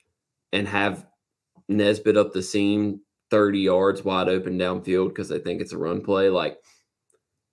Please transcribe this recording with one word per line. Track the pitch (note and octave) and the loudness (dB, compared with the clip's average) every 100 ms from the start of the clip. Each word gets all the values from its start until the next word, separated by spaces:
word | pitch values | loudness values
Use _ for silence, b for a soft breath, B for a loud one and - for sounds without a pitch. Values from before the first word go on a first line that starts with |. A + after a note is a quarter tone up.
| _ _ _ _ _ | _ _ _ _ _
and | G2 G2 | -4 -2
have | G2+ G2+ F#2 - _ _ _ _ _ - | 0 -2 -4 -14 _ _ _ _ _ -4
Nesbitt | G#2 G2+ G#2 A2 G#2 | 2 2 2 4 4
up | G2+ | 2
the | F#2 | -2
seam | F2+ G#2 G2+ G#2 G#2 G2 - _ _ | -4 0 0 2 0 -4 -14 _ _
thirty | G#2+ G#2 G2 | 2 4 2
yards | F#2+ F2+ G2 F#2+ | 2 4 2 0
wide | G2 F#2 F#2 | -2 0 0
open | F#2 F#2 F2+ | 0 -2 -2
downfield | F2+ F2+ F#2 F#2 F#2 | -2 -2 0 0 0
'cause | G2 D#2+ | -4 -6
they | D#2 | -6
think | F2 F2 | -6 -6
it's | - | -8
a | F2+ | -6
run | D#2+ F2 | -4 -4
play. | G2+ F#2+ F#2+ | -2 2 2
Like, | F#2 D2+ - b b b _ _ _ _ _ _ | 2 -2 -8 b b b _ _ _ _ _ _